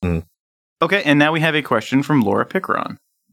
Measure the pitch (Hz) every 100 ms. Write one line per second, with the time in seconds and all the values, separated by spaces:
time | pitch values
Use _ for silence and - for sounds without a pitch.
0 | 90 82 - _ _ _ _ _ 165 196
1 | 151 147 151 165 160 151 135 113 - 131
2 | 143 147 101 104 - 190 - - - -
3 | _ _ _